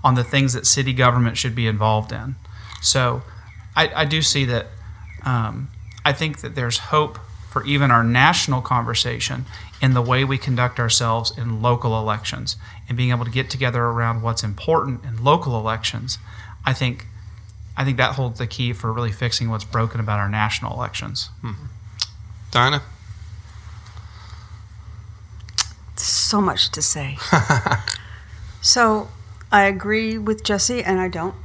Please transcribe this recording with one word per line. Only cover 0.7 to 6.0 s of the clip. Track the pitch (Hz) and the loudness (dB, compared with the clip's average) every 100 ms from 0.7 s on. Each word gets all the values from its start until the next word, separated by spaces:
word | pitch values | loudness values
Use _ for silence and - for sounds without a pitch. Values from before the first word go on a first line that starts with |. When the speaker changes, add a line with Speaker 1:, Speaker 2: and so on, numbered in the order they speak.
| - 131 | 2 2
Speaker 1:
government | 127 123 123 117 104 | 6 6 6 2 2
should | 127 | -2
be | 117 113 | 0 0
involved | 104 107 107 110 | 2 2 2 0
in. | 110 120 131 - - - - | -6 -8 -10 -14 -16 -16 -4
So | - 135 123 123 - - - - - 160 | 0 2 2 0 -8 -16 -18 -18 -2 2
I, | 160 - | 2 2
I | |
do | 151 156 | 0 2
see | 151 143 131 | 2 2 2
that, | 120 - - - - - - | 0 -4 -14 -16 -16 -16 -8
um, | 135 123 110 110 135 - - - | 0 0 0 -4 -10 -12 -16 0